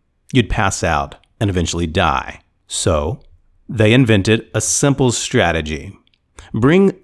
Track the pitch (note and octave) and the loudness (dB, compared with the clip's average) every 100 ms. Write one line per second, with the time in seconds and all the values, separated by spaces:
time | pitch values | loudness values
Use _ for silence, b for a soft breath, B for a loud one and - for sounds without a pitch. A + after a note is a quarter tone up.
0 | _ _ _ C3 A2 - G2 - F2 D2+ | _ _ _ -2 0 0 -2 -2 -2 -2
1 | C#2+ - _ - G2+ F2+ E2+ E2+ E2+ E2 | -4 -10 _ -6 -2 -2 -2 -2 -4 0
2 | E2+ C2+ - - _ _ - - - D#2 | 0 0 -6 -16 _ _ -14 -6 -2 0
3 | D2 C3 - _ _ _ - G#2 G#2+ B2 | -2 -6 -12 _ _ _ -12 0 4 4
4 | B2 G#2+ F#2+ A2+ - G#2+ - - C#3+ C3+ | 4 2 2 0 0 -6 -4 0 0 2
5 | C3 A2+ - B2+ F2 E2 D#2 D#2 E2+ - | 0 -2 -2 0 0 0 -4 -8 -10 -20
6 | _ _ _ B B A2+ B2 F3+ G3 F#3 | _ _ _ B B -2 2 4 2 0